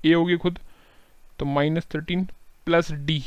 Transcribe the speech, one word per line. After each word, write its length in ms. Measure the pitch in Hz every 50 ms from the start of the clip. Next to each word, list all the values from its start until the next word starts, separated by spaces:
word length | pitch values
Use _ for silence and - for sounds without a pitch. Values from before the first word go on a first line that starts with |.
| -
A 80 | 156 165
होगी 220 | 170 170 180 175
खुद, 220 | 170 - 180 175 - - - - - - _ _ - - _ - - - - - -
तो 60 | 143
माइनस 420 | 139 139 143 143 151 160 165 - - -
थर्टीन 300 | 156 160 - 180 180 185 - - - - - - - -
प्लस 260 | 165 165 170 160 - 156 147 139 147
D। 120 | 160 147 127